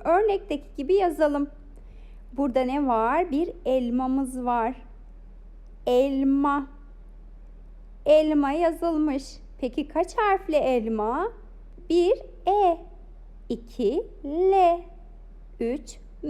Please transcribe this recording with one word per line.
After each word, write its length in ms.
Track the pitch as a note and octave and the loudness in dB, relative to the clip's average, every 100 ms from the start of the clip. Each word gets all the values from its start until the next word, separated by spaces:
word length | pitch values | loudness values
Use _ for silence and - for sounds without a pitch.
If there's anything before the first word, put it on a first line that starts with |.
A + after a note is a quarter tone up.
örnekteki 600 | - F4 G#4+ G4 - C#4+ - - | 2 2 2 0 -4 -8 -8 -8
gibi 180 | C#4 | 0
yazalım. 560 | G4 F4+ D#4+ D4+ C#4+ C#4+ - - - - - - - - | 2 2 2 0 0 -4 -8 -20 -20 -20 -20 -20 -20 -12
Burada 280 | - C#4 B3 | -4 0 0
ne 260 | B3+ C#4+ C4+ | 0 0 0
var? 440 | A3+ A3+ D4+ F4 | 2 2 2 0
Bir 200 | C#4 F4 - | 0 -2 -4
elmamız 800 | A#3+ C4 A#3+ B3 C4 C4+ C4 B3+ | 0 0 0 -2 0 -2 -2 -4
var. 300 | B3 A#3+ A3+ C4 - - - - - - - - - - - | -2 0 -2 -4 -16 -20 -20 -20 -20 -20 -20 -20 -20 -8 0
Elma. 800 | B3 C#4 C4+ C4+ C#4 C#4+ C#4+ C4+ - - - - - - - - - - - - - - | 2 2 2 2 2 2 0 -4 -14 -20 -20 -20 -20 -20 -20 -20 -20 -20 -20 -20 -4 4
Elma 460 | D4+ D#4 D4+ C#4 | 6 6 2 2
yazılmış. 720 | D#4 E4+ E4 E4+ D#4 D4+ C4+ - - - - | 2 0 0 -2 0 0 -2 -8 -18 -18 -8
Peki 300 | B3 D4+ C#4+ | -6 -4 -4
kaç 300 | D#4 F4+ - | -2 -2 0
harfli 380 | G#4 F#4+ F#4+ D4+ | 2 0 0 0
elma? 720 | C4 B3 A3 A3 G#3+ C#4 A4 - - - - - - | 2 0 0 -2 -2 -2 -4 -8 -20 -20 -20 -14 0
Bir 220 | E4+ F4 C5+ - - F4+ | 2 2 0 -4 -6 0
E, 300 | G#4 F#4 E4 - - - - - - - | 2 2 0 -6 -20 -20 -20 -20 -18 -10
iki 580 | A3+ - - G#3+ D#4 - - | -10 -10 -2 -2 0 -6 -12
L, 560 | C#4 D#4+ F#4+ G4 F4 E4+ F4 - - - - - - - | -8 0 2 6 4 2 -6 -20 -20 -20 -20 -20 -18 -6
üç 380 | A#3 C#4+ - - - - | -6 -6 -10 -20 -20 -12